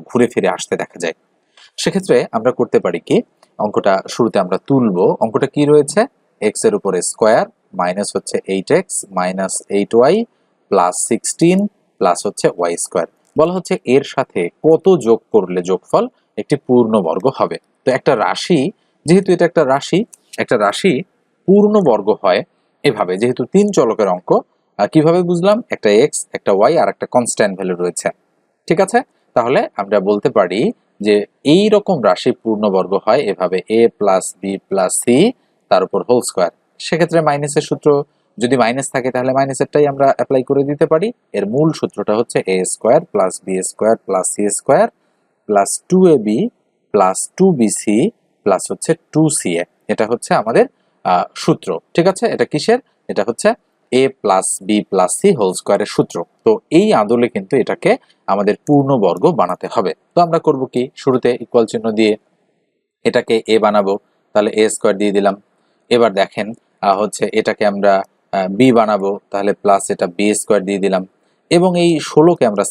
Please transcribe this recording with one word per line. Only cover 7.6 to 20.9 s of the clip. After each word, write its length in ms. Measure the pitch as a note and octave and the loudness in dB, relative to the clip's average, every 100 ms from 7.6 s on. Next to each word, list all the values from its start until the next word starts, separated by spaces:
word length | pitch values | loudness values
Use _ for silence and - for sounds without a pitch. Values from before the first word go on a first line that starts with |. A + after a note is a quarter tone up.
| _ F#2 | _ -6
মাইনাস 280 | F2+ F#2 G2+ G2 | -4 -4 -6 -6
হচ্ছে 200 | - G#2 - | -6 -8 -4
এইট 160 | F#2+ - D3+ | -4 0 -2
এক্স 160 | F#3 - - F#2 | -2 -10 -8 -4
মাইনাস 340 | F2+ F#2+ F#2+ - | -4 -4 -6 -8
হচ্ছে 180 | - | -4
এইট 0 | G2+ | -4
এক্স 0 | |
মাইনাস 0 | |
এইট 140 | G2 A2+ | 0 2
ওয়াই 200 | B2+ G#3 - _ _ _ - | 4 2 -2 _ _ _ -2
প্লাস 260 | G2 F2+ - - | 0 0 -2 -4
সিক্সটিন 500 | A2+ - - E3+ F#3+ G#3 _ _ - | -4 -6 0 2 2 -2 _ _ -4
প্লাস 200 | F#3 F3 G#3 | -2 -2 -4
হচ্ছে 200 | - D#3+ - | -2 -4 -2
ওয়াই 160 | F2 E2+ - | -4 -6 -6
স্কয়ার। 220 | F2+ E2 _ _ - | -6 -6 _ _ -2
বলা 160 | D#3+ F#3 | 0 -2
হচ্ছে 160 | - F#3 - C3 | -4 -6 0 0
এর 80 | C3+ | 0
সাথে 280 | - B2+ G#2 F2 - D#3 | -4 -4 -4 -6 -2 2
কত 200 | D#3+ F#3+ F3+ A2+ | 2 4 2 2
যোগ 120 | A3+ _ | 0 _
করলে 260 | A3 F#3 F3+ F3 | 0 0 -4 -2
যোগফল 340 | F#3 _ E3 A#3+ _ _ - | -4 _ -2 -2 _ _ -10
একটি 140 | G#3 C#3+ - | -6 -4 2
পূর্ণ 260 | B2 A2 A2 E2 | 2 2 0 0
বর্গ 180 | E2+ A#2 - | -2 -2 -2
হবে। 180 | G2 E2 _ _ | -4 -6 _ _
তো 60 | - B2+ | -4 -2
একটা 140 | - B2 F#2 | 0 0 0
রাশি, 340 | F#2+ - E3+ C#3+ - _ _ - | -4 0 0 0 -6 _ _ 2
যেহেতু 220 | F#3 G3 F3 | 2 2 2
এটা 100 | E3+ | 2
একটা 140 | E3+ C#3 | 0 0
রাশি, 260 | C3+ - E3+ A#3 - _ - | 0 0 -2 -2 -10 _ -8
একটা 140 | - A#2+ G2+ | -2 0 0
রাশি 280 | - G3 | 0 0